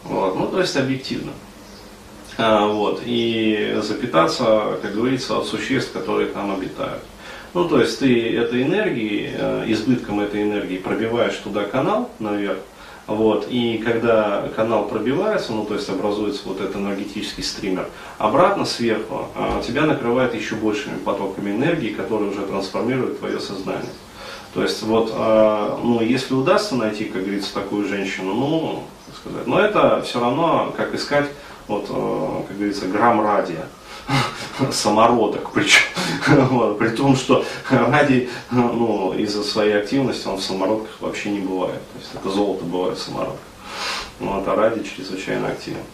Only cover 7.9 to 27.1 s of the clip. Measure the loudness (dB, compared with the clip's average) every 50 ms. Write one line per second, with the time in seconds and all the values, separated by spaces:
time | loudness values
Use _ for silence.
7.9 | 2 2 4 4 4 4 4 2 2 2 2 2 2 2 2 2 2 2 2 0
8.9 | 0 0 -2 -2 -2 -2 -4 -4 -4 -2 -2 -2 -2 -2 0 0 0 0 4 2
9.9 | 2 2 2 -2 -2 -2 0 0 0 0 0 0 0 -2 -2 -4 -6 -6 -4 -4
10.9 | -2 -2 -2 0 0 0 0 0 -2 -4 -8 -4 -4 -2 -2 0 -2 0 0 2
11.9 | 0 0 -2 -4 -8 -8 -4 -4 -2 -2 -2 -2 -4 -4 -6 -14 -18 -20 -20 -20
12.9 | -20 -18 -8 -4 0 4 4 4 4 4 0 -2 0 0 2 2 0 0 0 0
13.9 | 0 2 4 4 4 4 4 4 0 -2 -2 -4 -2 -2 0 2 2 0 0 0
14.9 | -2 -2 0 0 0 2 2 2 0 0 -2 -2 -4 -4 -2 -2 -4 -4 -4 -4
15.9 | -4 -2 0 0 0 0 -2 -2 -2 -4 -6 -8 -6 -4 -4 -6 -4 -4 -4 -4
16.9 | -4 -4 -6 -6 -6 -8 -8 -6 -8 -6 -6 -6 -6 -4 -4 -2 -2 -2 -4 -6
17.9 | -10 -14 -16 -16 -6 0 0 2 6 6 6 6 4 2 -2 -4 -2 0 2 2
18.9 | 2 0 -2 -6 -6 -6 -6 -8 -6 -6 -4 -2 -2 -4 -4 -2 0 2 2 2
19.9 | 2 2 2 0 2 2 2 2 0 -4 -4 -4 -4 -2 0 0 0 0 -4 -6
20.9 | -8 -6 -4 -4 -2 -2 -2 -6 -6 -6 -4 -4 -2 0 0 0 0 0 -2 -4
21.9 | -4 -6 -4 -2 -2 0 0 -2 -2 -4 -4 -4 -4 -4 -6 -4 -4 -2 -2 0
22.9 | 0 0 0 -2 -4 -4 -4 -4 -4 -4 -6 -8 -8 -8 -6 -6 -6 -6 -6 -10
23.9 | -12 -16 -18 -20 -18 -16 -14 -14 -14 -14 -16 -8 -4 -2 -2 0 -2 -2 0 2
24.9 | 2 2 2 2 -2 -2 2 4 6 6 6 6 4 2 0 -2 -2 -2 0 2
25.9 | 2 2 4 2 2 0 0 0 0 2 4 4 4 4 2 0 -2 0 0 0
26.9 | -2 -2 -6 -4